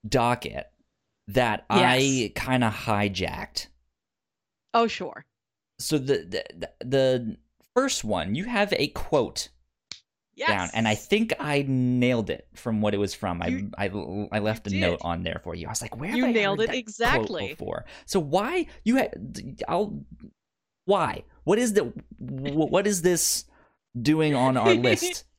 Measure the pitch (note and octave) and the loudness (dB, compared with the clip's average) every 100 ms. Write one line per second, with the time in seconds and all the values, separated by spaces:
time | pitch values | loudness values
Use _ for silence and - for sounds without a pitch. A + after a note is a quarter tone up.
0 | G#2+ B2+ A#2+ A#2+ - - - _ _ _ | 0 2 2 0 -4 -10 -12 _ _ _
1 | _ _ - G2+ A#2 G#2 - A#2 B2+ B2+ | _ _ -2 0 2 0 2 4 6 4
2 | C#3 C3 G#2+ - - B2+ A#2 G#2+ - G#2 | 2 0 -2 -4 0 2 2 0 -2 0
3 | G#2 F#2 E2+ D#2+ F#2 - - _ _ _ | 0 -2 -4 -4 -8 -10 -12 _ _ _
4 | _ _ _ _ _ _ _ A#3 A#3 - | _ _ _ _ _ _ _ 0 0 -2
5 | F3+ - - _ _ _ _ - - D3+ | -10 -12 -20 _ _ _ _ -12 -2 -2
6 | C3 A#2 E2 F#2+ - E2+ - _ B2+ C3+ | 2 0 0 -6 -8 -12 -12 _ 0 2
7 | C3 B2+ A2+ - _ _ _ B3 C4+ - | 4 2 -2 -8 _ _ _ 0 0 -2
8 | G#2+ F#2 E2 A#2+ A3 A#3 G3+ - C#3+ - | -2 -2 -2 -4 -2 0 0 0 0 -2
9 | - D3 G#2+ - - _ _ _ _ - | 0 0 0 -4 -10 _ _ _ _ -20
10 | _ _ _ - D4+ G2 F2 A2+ A2+ G#2+ | _ _ _ -4 0 0 0 0 2 0
11 | - G#3 A3+ - G3+ C#3+ C#3 C3 B2 B2 | 0 0 0 -2 0 0 0 0 2 4
12 | B2 A#2+ G2 - _ - A#2+ G#2+ G#2 G2+ | 2 2 -2 -6 _ -10 -4 0 2 0
13 | G2+ - F#2+ F2 F2 - G2+ - G2+ G2 | -2 -2 -4 -2 -2 -4 -6 -6 -6 -4
14 | D2+ G2 G#2 G#2+ G#2 A2 G#2+ F#2+ F#2 F2 | -6 -6 -4 -2 -2 -4 -2 0 0 0
15 | E2+ E2+ E2+ - F2 E2+ D#2 A2 A2 A2+ | -4 -4 -4 -8 -8 -10 -6 -8 -8 -10
16 | D#3+ B3 B3+ A3+ G3 G3+ A3+ C4 G#3+ - | -4 0 2 2 0 0 -2 -2 -8 -2
17 | A#3 C4 A3 F3+ A2 D3+ - G1+ - - | 2 2 0 -4 -8 -8 -8 -8 -10 -20
18 | - G3 D3 E3+ A3 F4+ D#4+ - G#3+ C4 | -2 -2 2 0 2 -2 -4 -4 2 2
19 | - - G2+ - - - - F3 G#3 - | 2 -4 -12 -12 -14 -10 -4 -2 -2 -6
20 | - - - _ _ _ _ _ - G3 | -14 -18 -20 _ _ _ _ _ 0 2
21 | D3 - - - - G#3+ B3 G3+ A#2+ - | 2 -4 -12 -6 2 2 4 2 0 -8
22 | - - B2+ C3+ C#3+ D3 D#3 F3+ G3+ F#3+ | -18 -14 -10 -6 -2 0 4 4 4 2
23 | F3 F3 - - - _ _ _ _ B2 | 4 4 0 -2 -6 _ _ _ _ -2
24 | A#2 D#3 D#3 C3 C3 C3 A2+ A#2 B2 A2 | 2 4 4 4 4 4 4 4 4 2
25 | F4+ - - | 0 -6 -14